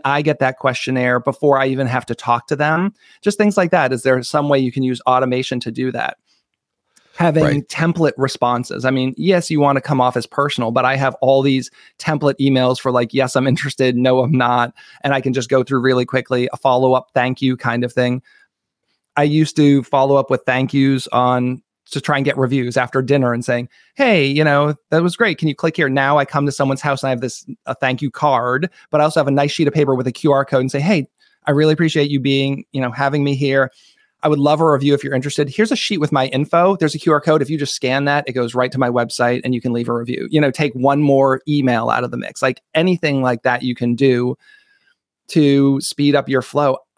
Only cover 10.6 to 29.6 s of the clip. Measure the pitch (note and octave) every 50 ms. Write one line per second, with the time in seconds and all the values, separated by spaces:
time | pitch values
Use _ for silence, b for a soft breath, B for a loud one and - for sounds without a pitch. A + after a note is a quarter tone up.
10.6 | A#2+ A2+ A#2 C3 B2 B2+ C3+ C3+ C#3 C3 B2+ - C3 C3 C3+ C3+ C3+ C#3 C3 C3
11.6 | B2+ - b b b b b b - D#3+ D#3 C#3+ D3 C#3 C#3 - C3+ C#3 C3+ B2+
12.6 | B2+ B2+ B2+ - - C3 B2 B2 A#2+ A2 - C3+ B2+ B2 - C3+ C3 C3+ C3 -
13.6 | - C#3 - - C3 B2+ B2 A#2+ B2+ C3 C3 C3 B2 A#2 - B2+ A#2+ A#2+ B2 B2
14.6 | A#2+ A#2+ - B B B B B B C#3 C#3 C3+ - C#3 B2 C3+ A#2 A#2+ C#3 C3
15.6 | B2+ - C#3 B2+ B2 C3 B2+ B2 B2 - - B2+ B2 - C3 B2 B2 - - -
16.6 | - C3+ B2 B2+ C3 B2+ B2+ B2+ - _ - C3 B2 B2+ B2+ - C3+ B2+ B2+ -
17.6 | - A#2+ A#2 A#2+ B2 A#2+ - C3 B2 B2 B2 B2+ - b b b b b b _
18.6 | _ _ _ _ _ _ _ _ _ _ - D3 D3 D3+ D3 D#3 D#3 - - D#3
19.6 | D3 C#3+ C#3 C#3 A#2+ - - C3+ C3+ C#3 C#3 C#3 C3+ - C3+ B2+ - - B2+ B2+
20.6 | C3+ - - C#3 C3+ C#3 C3+ C3 - - - B2 B2+ B2 B2+ B2 B2 B2+ B2+ B2+
21.6 | _ _ _ _ _ - - C#3 - - C#3+ C#3 C3 A#2+ - C3+ C3 A#2+ C#3 C3+
22.6 | A#2+ B2 A2+ C3 B2 - - C3 C3 A#2+ C#3+ C#3 C3 A#2+ A#2+ A#2+ A2+ - A#2+ A#2+
23.6 | B2 - b b b b b - C#4 B3 G#3 E3 C#3 C#3 C#3 D3+ D#3 D3+ C#3+ C#3+
24.6 | D3 D3 D3 - _ - D#3 E3 E3+ F3+ E3+ - A#3 G#3 D#3 - E3 D#3 C#3 -
25.6 | - E3 - - D#3 C3+ C3 C#3 C3+ C#3 D3 D3 C#3 - - D3 C#3+ C#3+ C3+ -
26.6 | C#3+ C3+ C3+ C3+ - D3 C#3 C3 - C3+ B2+ A#2+ C3 A#2+ - - - - B2 -
27.6 | - - B2+ - C#3 C3 B2+ A2+ - B2 - - D3+ D3 C3+ A#2 B2 B2 B2+ C#3+
28.6 | F3 F3 b b b b - D3+ D3+ D#3 - E3 C#3 C#3 C#3 C#3+ C#3+ C#3+ - -